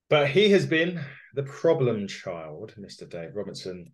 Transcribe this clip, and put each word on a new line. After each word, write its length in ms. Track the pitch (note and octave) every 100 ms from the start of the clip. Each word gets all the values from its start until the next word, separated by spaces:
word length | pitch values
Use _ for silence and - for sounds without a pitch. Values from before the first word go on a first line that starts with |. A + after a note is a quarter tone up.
| -
But 180 | D3+ C#3+
he 220 | D#3 G#3
has 160 | G3 C#3
been 340 | D#3+ F3 F3 C#3 - -
the 80 | C3
problem 640 | C3+ - E3 D3+ B2 G#2+ G2
child, 680 | - F#2+ E2+ D#2 D2+ G#2+ -
Mister 300 | G2 - D#2+
Dave 280 | F2 E2
Robinson. 560 | G2+ F#2+ - F#2+ F2+ E2+